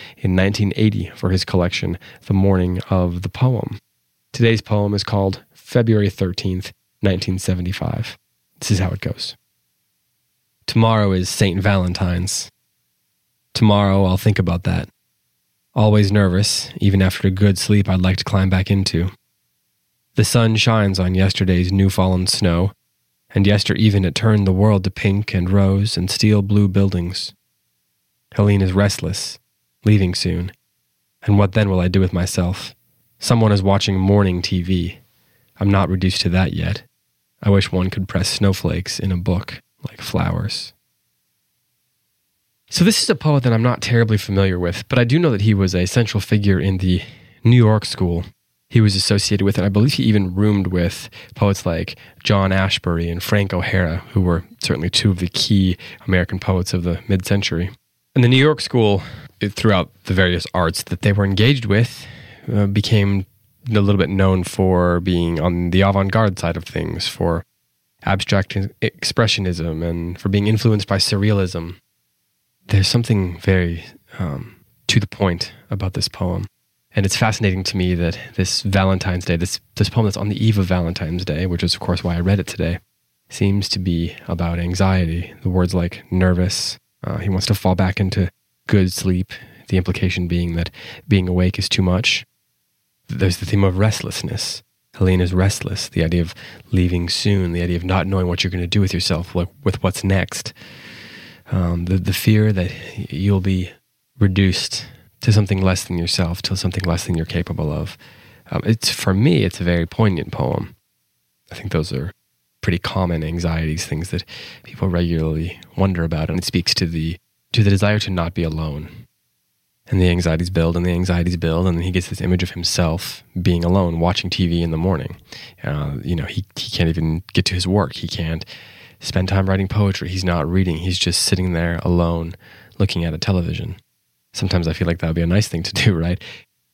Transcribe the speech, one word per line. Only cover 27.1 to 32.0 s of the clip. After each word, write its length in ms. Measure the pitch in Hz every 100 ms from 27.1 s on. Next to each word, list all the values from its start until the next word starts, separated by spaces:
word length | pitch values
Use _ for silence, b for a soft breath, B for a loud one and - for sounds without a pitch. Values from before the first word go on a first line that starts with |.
| 92 - - _ _ _ _ _ _ _ _ _ -
Helene 260 | 101 101
is 120 | 95
restless, 640 | 92 104 - 80 101 - - _ _ _ _ 107
leaving 300 | 107 90 87
soon. 360 | 92 85 92 - _ _ _ _ _ _
And 160 | - 101
what 160 | 101
then 160 | 110 101
will 100 | 90
I 80 | 90
do 120 |
with 140 | 95